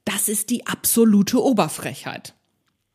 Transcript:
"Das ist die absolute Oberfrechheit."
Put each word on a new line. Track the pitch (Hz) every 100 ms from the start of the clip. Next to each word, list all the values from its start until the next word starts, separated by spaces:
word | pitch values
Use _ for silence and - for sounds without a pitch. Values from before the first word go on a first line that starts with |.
"Das | - 202 -
ist | 208 -
die | 240 -
absolute | 190 - 233 226 202 196 247
Oberfrechheit." | 277 208 156 - 131 - - - - _ _ _ _ _ _